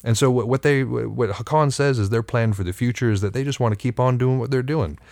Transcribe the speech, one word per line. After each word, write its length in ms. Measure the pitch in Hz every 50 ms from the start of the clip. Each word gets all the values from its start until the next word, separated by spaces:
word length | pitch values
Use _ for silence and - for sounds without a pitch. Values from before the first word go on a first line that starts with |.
| -
And 140 | 117 117 107
so 120 | 139 131
what, 180 | 127 123 107 113
what 140 | 123 135 -
they, 200 | 147 143 135 131
wh-, 280 | 117 120 120 117 113
what 200 | 107 117 123 101
Hakan 420 | 104 - 117 - 147 156 151 143 131
says 260 | - 143 143 135 120
is 120 | 104 98
their 140 | 113 117 117
plan 280 | - - 120 113 113 107
for 120 | 98 98
the 80 | 87 90
future 380 | - 123 120 120 - 127 117
is 120 | 107 98 101
that 100 | 101 95
they 120 | 127 135
just 160 | 143 135 -
wanna 160 | 123 113 107
keep 220 | 104 - 127 117 -
on 180 | 123 127 127 120
doing 200 | 127 127 131 131
what 120 | 113 131
they're 100 | 135 131
doing. 380 | 127 131 151 160 113 80 73 - - -